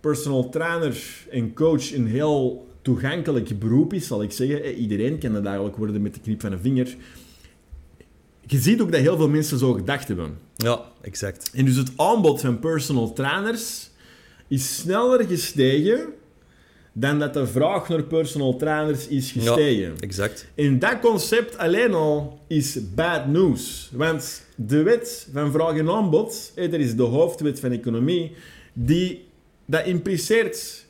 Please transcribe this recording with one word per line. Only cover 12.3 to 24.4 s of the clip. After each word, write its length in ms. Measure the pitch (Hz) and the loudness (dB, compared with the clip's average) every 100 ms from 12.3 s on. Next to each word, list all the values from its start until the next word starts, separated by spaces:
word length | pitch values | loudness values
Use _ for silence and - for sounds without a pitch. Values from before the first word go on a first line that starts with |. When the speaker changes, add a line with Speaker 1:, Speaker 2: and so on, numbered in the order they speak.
| 143 | 4
Speaker 1:
van 180 | 135 117 | 0 -2
personal 540 | 156 160 - 135 113 | -2 -2 0 0 0
trainers 760 | 113 135 170 208 233 - - - _ - - - _ - | -2 -2 -2 -2 -4 -6 -10 -14 _ -20 -20 -20 _ -4
is 280 | 135 131 - | -4 -2 -6
sneller 480 | 160 196 247 254 | -2 2 4 4
gestegen 760 | 196 175 - - 131 139 170 247 320 - _ _ _ _ _ _ _ | 2 -2 -4 2 4 4 4 2 0 -14 _ _ _ _ _ _ _
dan 260 | - 135 147 | -4 0 0
dat 160 | 147 | 0
de 120 | 147 127 | -2 -2
vraag 420 | 95 156 196 - | 2 2 2 -2
naar 140 | 165 | -4
personal 540 | 147 160 160 147 135 127 | 0 0 0 0 0 0
trainers 520 | 151 151 156 139 - | 0 0 0 -2 -2
is 240 | 143 127 | -2 -2
Speaker 2:
Ja, 80 | - | -2
Speaker 1:
gestegen. 540 | 113 117 147 113 90 78 | 2 4 4 2 0 -6
Speaker 2:
exact. 460 | 98 95 104 - - | -8 -2 -4 -4 -16
Speaker 1:
En 240 | - 147 131 | -2 2 4
dat 220 | 190 240 | 2 2
concept 580 | 240 208 - 226 226 - | 2 2 0 0 0 -2
alleen 360 | 170 185 240 | 0 2 2
al 440 | 180 156 151 139 - - | 2 2 0 -2 -12 -2
is 320 | 156 131 127 104 | -2 0 -4 -6
bad 320 | 95 165 165 135 | -2 0 0 0
news. 640 | 156 190 120 - - - | 4 4 2 -4 -12 -12
Want 500 | 123 156 160 - - | -4 -2 -2 -6 -14